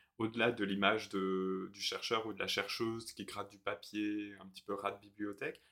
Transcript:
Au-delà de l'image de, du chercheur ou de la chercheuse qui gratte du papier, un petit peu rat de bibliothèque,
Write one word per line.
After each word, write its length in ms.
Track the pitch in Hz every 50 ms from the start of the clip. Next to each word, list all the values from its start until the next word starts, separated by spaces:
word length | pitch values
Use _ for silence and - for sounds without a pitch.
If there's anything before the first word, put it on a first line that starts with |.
| _ _ _ -
Au-delà 340 | 113 110 117 117 113 120
de 120 | 120 107 101
l'image 460 | 98 98 98 98 98 110 110 104 -
de, 600 | - 98 95 95 95 92 95 95 95 95 95 95 -
du 60 | -
chercheur 460 | - - - - - - 117 113 110
ou 80 | 110 98
de 60 | 98
la 80 | 95 92
chercheuse 640 | - 101 98 - - - 117 113 113 113 117 - -
qui 100 | - 98
gratte 260 | - - 104 98 -
du 80 | - 98
papier, 760 | _ 101 104 - - - - 104 104 104 104 104 104 101 101 98
un 80 | 95 95
petit 160 | - - -
peu 100 | - 101
rat 200 | 98 101 101 101
de 60 | -
bibliothèque, 640 | 104 101 - 104 104 101 101 - 131 156 - - - _